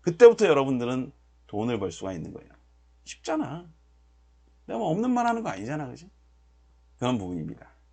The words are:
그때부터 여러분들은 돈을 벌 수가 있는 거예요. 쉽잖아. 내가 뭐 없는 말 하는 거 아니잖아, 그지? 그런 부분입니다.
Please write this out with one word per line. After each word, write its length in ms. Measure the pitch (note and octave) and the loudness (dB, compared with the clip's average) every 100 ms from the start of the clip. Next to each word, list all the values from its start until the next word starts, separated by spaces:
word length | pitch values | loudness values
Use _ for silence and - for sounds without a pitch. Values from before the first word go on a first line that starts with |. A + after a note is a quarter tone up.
그때부터 460 | - E3 A#3+ A3+ G3+ | -4 8 8 10 4
여러분들은 640 | D3 C3+ B2+ A#2+ B2+ C3 - _ _ _ | 4 2 0 -2 -4 -6 -12 _ _ _
돈을 320 | G#2 A#2 A#2 | -6 -4 -2
벌 140 | F#2+ | -4
수가 200 | E2+ F#2+ | -6 -10
있는 200 | F2+ D2+ | -10 -10
거예요. 160 | D2 - - _ _ _ _ | -14 -20 -20 _ _ _ _
쉽잖아. 600 | - - - D#4 B3+ D#3 F3 D#3 _ _ _ _ _ _ _ _ - | -20 -16 -6 -6 -6 -8 -14 -20 _ _ _ _ _ _ _ _ -10
내가 120 | A3 | -6
뭐 120 | G3+ | -2
없는 200 | E3+ B3 | -2 0
말 160 | B3 A#3+ | 0 0
하는 160 | A#3 | -2
거 80 | A3 | -4
아니잖아, 360 | F#2+ G#2+ D3+ C#3 | -8 -8 -8 -8
그지? 220 | B2 F3+ _ _ _ _ _ _ _ _ _ | -14 -20 _ _ _ _ _ _ _ _ _
그런 200 | B2 B2 | -4 -2
부분입니다. 500 | F#2 F2 D#2+ - - _ _ | -4 -8 -10 -12 -20 _ _